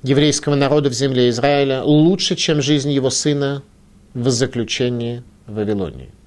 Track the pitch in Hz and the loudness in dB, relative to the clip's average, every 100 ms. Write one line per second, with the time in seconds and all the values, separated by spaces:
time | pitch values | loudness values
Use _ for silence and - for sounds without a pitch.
0 | 127 135 151 143 - 143 139 151 139 120 | 2 2 2 0 0 0 2 2 0 -2
1 | 139 127 123 117 139 143 139 131 147 151 | -2 2 2 2 2 2 2 0 2 4
2 | 156 190 - 180 - 151 135 147 139 139 | 4 2 -2 -2 0 0 2 0 0 0
3 | 131 123 151 143 139 139 - - - - | 0 -2 -2 0 -2 -4 -10 -20 -20 -20
4 | - 127 120 123 127 120 110 - 123 120 | -14 -4 -2 0 -2 -2 -6 -2 -2 -2
5 | 117 120 123 _ - 107 104 104 90 64 | -6 -8 -14 _ -12 -6 -2 -2 -4 -8
6 | 64 - | -18 -20